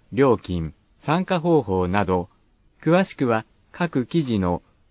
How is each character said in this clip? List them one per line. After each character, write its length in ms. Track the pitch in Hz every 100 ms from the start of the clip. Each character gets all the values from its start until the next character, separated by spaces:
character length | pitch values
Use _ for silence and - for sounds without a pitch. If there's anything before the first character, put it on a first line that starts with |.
| -
料 280 | 104 139 107
金、 340 | - 87 78 - _ _
参 260 | - 165 185
加 140 | 180
方 220 | 165 160
法 260 | 110 92 90
な 180 | 101 92
ど、 220 | 90 87 _ _ _ _ _
詳 220 | 156 175
し 100 | 196
く 140 | - 131
は 180 | 110 - _ _
各 360 | - 170 131 120
記 160 | 170
事 160 | 135 107
の 240 | 90 87 _ _ _